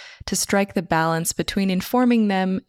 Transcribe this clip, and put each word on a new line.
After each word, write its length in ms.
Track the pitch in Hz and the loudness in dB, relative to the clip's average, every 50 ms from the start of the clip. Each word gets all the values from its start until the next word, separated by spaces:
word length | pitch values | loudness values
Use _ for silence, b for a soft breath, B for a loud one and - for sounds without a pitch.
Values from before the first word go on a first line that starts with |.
| B B B B B | B B B B B
to 100 | - 196 | -6 -4
strike 380 | - - - 208 196 202 202 - | -4 -2 0 2 0 0 0 -2
the 80 | 202 | -6
balance 520 | 165 - 165 160 160 165 165 165 165 - - | -2 0 0 0 2 2 0 0 -2 -2 -4
between 360 | - 165 - - 202 196 190 | -4 -4 -4 -2 -2 0 0
informing 600 | 185 185 - - - 247 254 240 240 226 214 202 | 0 -2 -2 0 0 2 4 4 4 4 2 2
them 320 | 196 190 190 185 190 - - | 2 2 0 0 -2 -4 -4